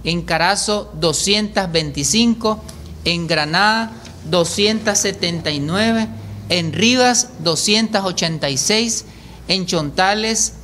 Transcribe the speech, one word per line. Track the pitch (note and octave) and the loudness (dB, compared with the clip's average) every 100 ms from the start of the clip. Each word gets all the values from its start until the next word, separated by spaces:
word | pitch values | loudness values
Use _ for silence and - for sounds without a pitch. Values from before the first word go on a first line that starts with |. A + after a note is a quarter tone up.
en | - E3+ | -2 -2
Carazo | E3+ E3 E3+ G3 - G#3 - D#3 | 0 2 2 2 0 -2 -4 -2
doscientas | E3 D3+ - G#3 G#3 G#3+ F#3+ | 0 0 2 2 2 -2 0
veinticinco, | E3 D#3 C#3 C#3+ A3 A#3 A3+ A3 G#3+ - - - - - | 0 -2 -2 0 4 4 2 0 -2 -6 -14 -16 -6 -2
en | E3+ E3 | -2 0
Granada | D#3+ D3+ E3+ G#3 A3 A3+ - - - D#3 | 0 2 2 4 2 -2 -10 -16 -14 0
doscientas | F3 E3+ - G#3 A3 A3 G3+ | 2 2 2 2 2 0 0
setenta | G3+ F#3+ F3 E3+ D#3 | 0 -2 -4 -2 -2
y | D3 | -2
nueve, | C#3+ F#3 A3+ A3+ A3 - - - - | 0 0 2 2 -2 -6 -12 -12 -2
en | F3+ E3 | 0 0
Rivas | D#3 A3 B3+ B3 A#3+ - - | 2 4 6 4 4 0 -2
doscientas | D#3+ D#3 - G#3+ A3 A3 | -2 0 2 2 2 0
ochenta | F#3+ E3+ E3+ D#3+ D3 | 0 -2 -2 -2 -2
y | C3 | -2
seis, | - G#3+ A#3 A3 - - - - - | 0 2 0 -4 -8 -18 -20 -18 -2
en | F#3 F3+ | -2 0
Chontales | F3+ D3 - F#3 G#3+ A3 A3 - - | 0 -2 2 2 2 0 0 -2 -4